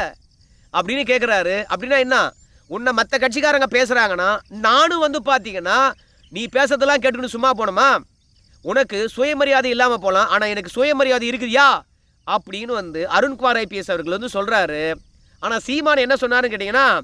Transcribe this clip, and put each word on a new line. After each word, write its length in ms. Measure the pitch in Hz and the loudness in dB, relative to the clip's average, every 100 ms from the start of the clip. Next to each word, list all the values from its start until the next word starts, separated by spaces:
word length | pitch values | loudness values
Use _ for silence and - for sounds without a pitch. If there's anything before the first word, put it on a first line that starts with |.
| 170 - _ _ _ _ _ | -2 -8 _ _ _ _ _
அப்படின்னு 300 | 160 180 262 233 | -4 -2 -2 0
கேக்குறாரு. 500 | 247 233 202 175 196 208 | 0 0 0 0 -4 -4
அப்படின்னா 280 | 185 247 277 | -6 -2 0
என்ன? 220 | 254 254 160 - _ _ - | 2 2 0 -4 _ _ -12
உன்னை 220 | 180 240 | -6 -2
மத்த 220 | 226 226 269 | -2 -2 0
கட்சிக்காரங்க 500 | 262 240 294 285 254 | -2 0 2 2 2
பேசுறாங்கன்னா, 600 | 240 247 240 214 180 185 208 - 202 | 0 2 2 0 0 0 -2 -6 -4
நானும் 420 | 220 254 330 339 302 | 2 4 4 2 0
வந்து 140 | 294 233 | -2 0
பாத்தீங்கன்னா, 540 | 262 202 190 175 226 262 - _ _ _ | 0 -2 -6 0 2 2 -2 _ _ _
நீ 100 | 175 226 | -10 -4
பேசுறதெல்லாம் 560 | 254 277 277 269 285 | 0 2 2 2 2
கேட்டுக்கிட்டு 340 | 262 240 254 233 | 0 -2 -6 -2
சும்மா 160 | 262 | 0
போனோமா? 360 | 226 214 190 269 220 - _ _ _ _ _ 156 | 0 0 2 2 2 -2 _ _ _ _ _ -4
உனக்கு 320 | 233 262 202 220 | -2 0 -2 -4
சுயமரியாதை 600 | - 277 294 277 269 254 | -2 -2 0 2 2 2
இல்லாம 280 | 240 247 233 | 2 2 2
போலாம், 320 | 190 190 220 | 0 2 2
ஆனா 160 | 196 214 | 0 0
எனக்கு 240 | 208 202 | -4 -6
சுயமரியாதை 560 | - 285 277 269 247 233 | -2 0 2 2 0 -2
இருக்குதுயா 380 | 240 240 240 277 190 - _ _ _ - | -6 0 4 4 2 -4 _ _ _ -4
அப்படின்னு 440 | 196 185 196 233 | -4 -4 -10 -6
வந்து 300 | 233 175 156 180 | -6 -6 -6 -2
அருண்குமார் 520 | 180 269 262 254 233 | 2 0 0 0 0
ஐ 40 | 214 | -2
பி 120 | 202 | -8
எஸ் 140 | 185 | -6
அவர்கள் 240 | 175 160 190 | -4 -4 -6
வந்து 120 | 240 | -4
சொல்றாரு. 500 | 196 202 220 170 151 160 160 - _ _ _ | -4 0 0 0 -2 -4 -6 -10 _ _ _
ஆனா 120 | 190 226 | -4 -4
சீமான் 440 | - 285 302 294 247 | -4 -2 2 2 2
என்ன 100 | 269 | 0
சொன்னாருன்னு 380 | 247 247 247 | 0 0 0
கேட்டீங்கன்னா, 340 | 214 196 240 269 180 | -2 -2 2 2 2